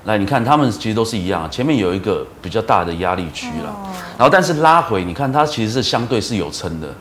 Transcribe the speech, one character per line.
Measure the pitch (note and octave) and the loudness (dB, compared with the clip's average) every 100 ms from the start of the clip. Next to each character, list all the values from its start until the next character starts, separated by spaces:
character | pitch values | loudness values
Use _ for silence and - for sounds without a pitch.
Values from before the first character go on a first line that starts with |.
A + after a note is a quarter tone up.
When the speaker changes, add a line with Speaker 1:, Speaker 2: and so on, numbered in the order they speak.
Speaker 1:
来， | - G#2+ | 0 0
你 | |
看， | G2 - A2+ | 2 2 4
他 | D3+ | 4
们 | C3+ | 4
其 | G#2+ A2 | 0 -2
实 | |
都 | A2 | 0
是 | A2+ A2+ | 0 -2
一 | F2+ | -2
样， | F#2 D#2+ | -2 -4
前 | - C3+ | -4 0
面 | C#3+ | 2
有 | F#2 | 2
一 | F#2+ | 0
个 | A2 E2+ C2 - | 0 -2 -4 -12
比 | F#2 | -4
较 | G#2+ | -4
大 | G#2+ A2 E2+ | 2 2 2
的 | E2+ | -2
压 | F2+ F#2 | -2 -2
力 | E2+ | -4
区 | - - | -8 -10
啦。 | - - - | -8 -8 -10
Speaker 2:
哦。 | - - - - | -12 -12 -12 2
Speaker 1:
然 | |
后， | C3 | 6
但 | F#3+ | 6
是 | E3 D#3 | 4 2
拉 | D#3+ E3 | 6 4
回， | - G2+ | 4 -2
你 | F2+ | -2
看 | E2+ C#3 | -4 -2
它 | C#3 | 2
其 | D3+ D3+ A2 | 0 0 -2
实 | |
是 | B2 | 0
相 | A2 B2 A#2 | 0 -2 0
对 | A#2+ | -2
是 | F#2+ A2 | 0 -4
有 | D2+ | -4
撑 | - F2+ D#2+ | -6 -8 -8
的。 | D2+ - | -10 -14